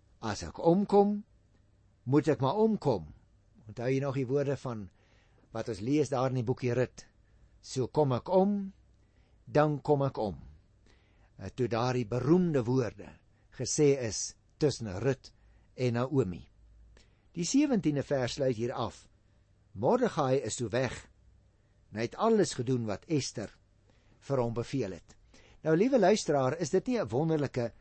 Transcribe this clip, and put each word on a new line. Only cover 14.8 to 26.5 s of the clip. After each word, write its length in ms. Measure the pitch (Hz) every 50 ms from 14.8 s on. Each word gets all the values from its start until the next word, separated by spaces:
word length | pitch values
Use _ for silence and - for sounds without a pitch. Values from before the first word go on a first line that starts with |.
| 120 107 90 95
Rut 320 | 113 135 131 - - - - _ _ - - _ _ _ _
en 200 | - 131 123 117
Naomi. 480 | 120 123 135 156 135 120 92 87 76 - - _ _ - - - - - - - - - _ _ _ _ _ -
Die 140 | - 175
sewentiende 560 | 165 - 262 294 302 269 202 151 156 147 139 123
vers 320 | - 147 135 127 117 -
sluit 220 | - 139 131 127
hier 160 | 104 113 120 123
af. 300 | 117 120 101 - - - - _ _ _ _ _ _ _ _ _ _ _ _ - 95
Mordegai 640 | 101 143 214 254 262 196 - - 147 131 131 139 131
is 160 | 110 - -
toe 100 | 123 110 92
weg. 220 | 123 131 - - - - - _ _ _ _ - _ _ _ _ _ _ _ _ _ _ _
En 100 | - 104
hy 80 | 117 120
het 100 | - -
alles 380 | 190 226 226 214 185 143 - -
gedoen 300 | 123 110 131 123 117 107
wat 180 | 101 95 -
Ester 460 | - 170 143 127 - - - 104 90 - _ _ _ _ _ _ _ _ _ _ _ _ _ -
vir 160 | - 139 131 120
hom 140 | 117 113
beveel 400 | 123 117 - - 135 117 98 92 82
het. 160 | - - - _ _ _ - - - - - - -
Nou, 140 | 151 160
liewe 220 | 165 202 262 277 254
luisteraar, 600 | 196 175 214 208 - - 151 143 131 127